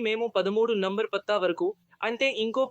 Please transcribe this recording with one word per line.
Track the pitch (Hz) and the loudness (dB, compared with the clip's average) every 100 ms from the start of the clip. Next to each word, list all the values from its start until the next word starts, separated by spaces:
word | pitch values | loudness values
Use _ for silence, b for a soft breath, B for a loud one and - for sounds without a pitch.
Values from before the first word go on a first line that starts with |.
| 220 | -2
మేము | 220 233 196 | -2 0 0
పదమూడు | 185 214 233 214 190 | 0 2 2 2 0
నంబర్ | 202 214 196 | 0 -2 -2
పత్తా | - 208 | 0 0
వరకు, | 180 170 180 - _ b 214 | 2 0 -2 -4 _ b -4
అంటే | 233 269 214 220 | 0 0 0 -2
ఇంకో | 220 262 | 0 0